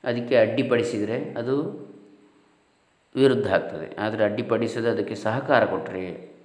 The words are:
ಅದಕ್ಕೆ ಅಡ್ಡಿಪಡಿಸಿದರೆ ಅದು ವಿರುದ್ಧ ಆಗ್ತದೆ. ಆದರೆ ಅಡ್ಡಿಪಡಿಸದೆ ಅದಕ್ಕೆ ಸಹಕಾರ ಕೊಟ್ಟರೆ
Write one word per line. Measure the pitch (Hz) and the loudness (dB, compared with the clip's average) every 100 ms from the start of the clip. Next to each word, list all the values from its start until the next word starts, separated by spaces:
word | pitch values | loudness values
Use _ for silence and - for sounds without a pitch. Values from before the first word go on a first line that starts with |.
ಅದಕ್ಕೆ | 131 120 120 127 | -4 -4 2 4
ಅಡ್ಡಿಪಡಿಸಿದರೆ | 110 - 120 120 - 110 104 123 131 117 | 4 2 2 2 0 -2 -2 -4 -6 -6
ಅದು | 120 139 170 208 - - - _ _ _ _ _ _ _ _ _ _ | -2 -2 -2 -8 -16 -20 -20 _ _ _ _ _ _ _ _ _ _
ವಿರುದ್ಧ | 131 135 117 104 | 4 4 4 2
ಆಗ್ತದೆ. | 95 - 80 - - | 2 0 -8 -10 -4
ಆದರೆ | 107 110 | -4 2
ಅಡ್ಡಿಪಡಿಸದೆ | 107 104 - 113 113 120 117 | 0 0 0 0 0 0 0
ಅದಕ್ಕೆ | 107 101 | 0 -2
ಸಹಕಾರ | 110 107 120 139 131 | -4 -2 -2 2 4
ಕೊಟ್ಟರೆ | 104 95 - 92 92 78 - - | 4 0 -6 -8 -8 -10 -14 -20